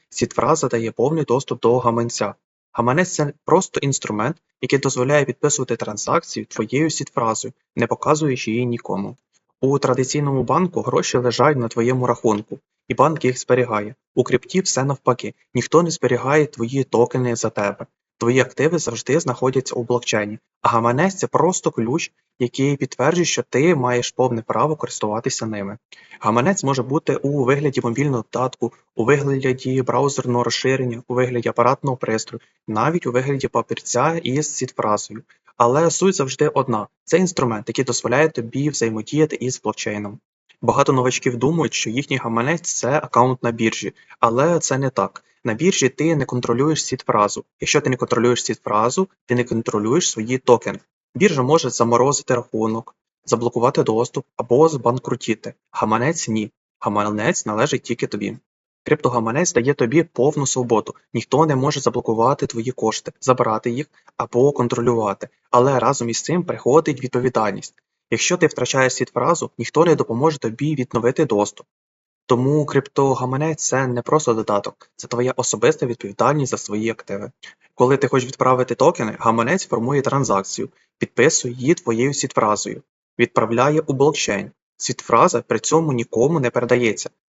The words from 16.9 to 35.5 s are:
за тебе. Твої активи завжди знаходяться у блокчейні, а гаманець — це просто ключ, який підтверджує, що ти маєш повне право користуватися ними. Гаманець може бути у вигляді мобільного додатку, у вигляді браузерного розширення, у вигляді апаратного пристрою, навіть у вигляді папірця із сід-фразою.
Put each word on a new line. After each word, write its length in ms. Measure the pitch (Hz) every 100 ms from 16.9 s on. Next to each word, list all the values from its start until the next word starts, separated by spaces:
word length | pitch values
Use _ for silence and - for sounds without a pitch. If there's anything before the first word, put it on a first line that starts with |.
| 117 123 135 123 117
за 140 | -
тебе. 360 | - 101 - 98 _ _ -
Твої 220 | 117 127
активи 380 | 123 - 147 165
завжди 420 | 139 113 - 131
знаходяться 540 | 131 123 135 131 131
у 80 | 127
блокчейні, 560 | 117 123 - 110 104 107 _ _
а 60 | 113
гаманець — 460 | 113 117 127 190 190
це 100 | 135
просто 440 | 131 160 180 165
ключ, 420 | - 113 156 - _ _ -
який 380 | 123 - 135 139
підтверджує, 480 | 131 - 131 175
що 180 | 160 -
ти 320 | - 123 160
маєш 360 | 156 123 123 120
повне 320 | - 127 117
право 340 | 110 110 147 151
користуватися 720 | - - 107 107 139 - 110
ними. 320 | 104 98 107 _ - - -
Гаманець 440 | 107 117 147 196
може 180 | 135 135
бути 340 | 120 151 - 135
у 280 | 139 143
вигляді 360 | 123 143 147 127
мобільного 400 | 117 117 143 123 -
додатку, 400 | 117 127 - 117 _ _
у 100 | -
вигляді 800 | 113 143 139 135 131 127 131 131
браузерного 600 | 127 120 139 135 123 120
розширення, 580 | 120 - 131 131 127 117 -
у 60 |
вигляді 340 | 123 127 123 113
апаратного 480 | 113 120 139 143 123
пристрою, 440 | - 110 - 120 _ _ -
навіть 380 | 107 135 175 131
у 60 |
вигляді 360 | 120 131 135 131
папірця 720 | 117 - 117 - 120 143 165
із 320 | 123 135 151
сід-фразою. 680 | - 127 - 110 104 - 107 - _ _